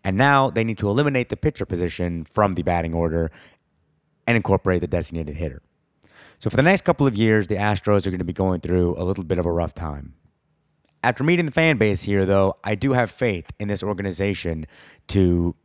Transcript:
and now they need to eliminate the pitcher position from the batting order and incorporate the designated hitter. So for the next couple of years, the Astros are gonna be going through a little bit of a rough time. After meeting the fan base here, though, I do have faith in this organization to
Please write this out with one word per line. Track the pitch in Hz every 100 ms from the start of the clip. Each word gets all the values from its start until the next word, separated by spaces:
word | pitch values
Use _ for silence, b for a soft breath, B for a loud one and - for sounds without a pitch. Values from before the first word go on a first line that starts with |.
and | 101 98
now | 139 139 135
they | 113
need | 113 107
to | 104
eliminate | 113 147 135 120
the | -
pitcher | - - 98
position | 87 87 - 87 85
from | 78 - 101
the | 87
batting | 85 87 85
order | 82 85 82 82 B B B _ _ _ _ _ _ -
and | 117
incorporate | 98 95 98 90
the | 87
designated | 87 82 82 76 76
hitter. | 80 65 _ _ _ _ B B B B
So | 110
for | -
the |
next | 156 190
couple | - 170 139
of | 104
years, | 110 107 95
the | 98
Astros | 104 101 - 104 95
are |
gonna | 90
be | 85
going | 90 95 90
through | 78 90 87 -
a |
little | 90 98
bit | 80 90
of | 85
a |
rough | 85 80
time. | - 82 71 71 - _ _ _ _ _ _ _ _
After | 120 120
meeting | 143 175 160
the |
fan | 160 160 131
base | 107 95
here, | - 101 95
though, | 98 95 -
I | -
do | 104 139
have | 127 113
faith | - 120 92 - -
in | 104
this | 101
organization | 101 95 98 87 98 95 85 80 76 B B B -
to | 98 92 87 85 -